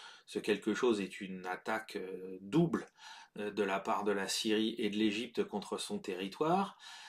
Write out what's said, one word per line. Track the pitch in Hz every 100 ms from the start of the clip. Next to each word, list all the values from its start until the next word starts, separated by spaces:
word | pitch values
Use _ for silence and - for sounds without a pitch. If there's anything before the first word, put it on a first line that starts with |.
| - - -
ce | 104
quelque | 104 101 110
chose | 104 123 107
est | 92 -
une | 95 92 92
attaque, | 90 - 110 - 101
euh, | 92 92 92 92
double, | 98 143 170 - - - - - - -
euh, | 104
de | 101
la | 101 98
part | - 98
de | 104
la | 98 95
Syrie | - 110 107 110 -
et | 107
de | 104
l'Égypte | 110 101 120 -
contre | 98 104 92 101
son | - 104
territoire. | - 92 95 - 156 180 190 - - -